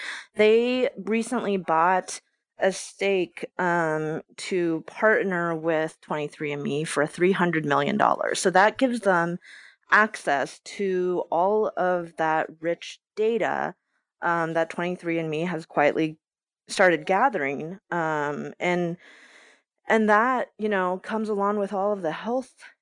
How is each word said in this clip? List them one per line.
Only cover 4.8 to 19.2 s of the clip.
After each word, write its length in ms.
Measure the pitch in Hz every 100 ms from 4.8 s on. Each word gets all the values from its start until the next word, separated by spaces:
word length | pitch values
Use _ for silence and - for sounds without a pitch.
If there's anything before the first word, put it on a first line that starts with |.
| -
partner 640 | - 220 208 185 180 170
with 440 | 165 160 160 160 -
twenty-three 520 | - 156 147 - 151
and 100 | 143
me 220 | 143 143 160
for 200 | - 151
three 280 | - 180
hundred 320 | 185 175 160 147
million 320 | 139 143 208
dollars. 420 | - - - -
So 120 | 190
that 260 | 180 208 214
gives 240 | 262 240
them 380 | 202 175 170 175 - - - _ -
access 680 | 196 214 - - 139 139 -
to 640 | - - 196 185 180 180 -
all 420 | 156 185 214 220 -
of 400 | 180 180 170 170
that 300 | 160 156 - 160
rich 380 | 160 170 - - _ -
data, 560 | 214 233 151 139 156 185 _ _ _ -
um, 320 | 175 170 165
that 160 | 165 160
twenty-three 480 | - 175 180 170 165
and 120 | 160
me 120 | 151
has 240 | 170 160 165
quietly 500 | - 147 - 160 160 _ _ _ _ -
started 360 | - 190 160 156
gathering, 760 | 190 262 208 139 139 151 190 -
um, 640 | 175 160 151 147 147 147 -
and, 380 | 175 180 175 175 - -